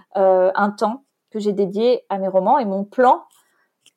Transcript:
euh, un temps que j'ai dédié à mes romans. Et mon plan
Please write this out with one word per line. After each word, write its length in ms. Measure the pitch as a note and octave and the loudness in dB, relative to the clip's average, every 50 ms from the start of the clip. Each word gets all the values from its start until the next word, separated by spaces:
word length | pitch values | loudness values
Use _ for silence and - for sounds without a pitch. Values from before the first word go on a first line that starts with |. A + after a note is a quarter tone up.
| _ _ _ | _ _ _
euh, 360 | G3+ F#3+ F#3+ F#3 F#3 F#3 F#3 - | 0 2 2 4 4 2 0 0
un 140 | - G3+ G#3 | 0 -2 -2
temps 340 | G3+ G#3 A3+ G#3 A#3 C4+ _ _ _ _ _ _ | -2 -4 -4 -4 -4 -8 _ _ _ _ _ _
que 80 | _ A3 | _ -6
j'ai 120 | G3+ G#3 G3+ | -4 -4 -2
dédié 520 | F3 G3+ F3+ G#3 G3 A3+ B3 B3+ - - _ | -2 -2 -4 -2 -2 0 0 0 0 -4 _
à 80 | G3 G3 | -8 -6
mes 80 | F#3+ F#3+ | -6 -2
romans. 300 | F#3 F#3+ F#3 G#3 C4 D4 | 0 0 2 2 0 0
Et 60 | B3 | 0
mon 180 | G3+ F#3+ G3 G3 | -2 -4 -6 -8
plan 380 | G3+ - - B3+ B3+ D4+ E4+ - _ _ _ _ _ _ _ _ _ _ _ _ _ _ | -8 -2 2 4 4 4 2 -2 _ _ _ _ _ _ _ _ _ _ _ _ _ _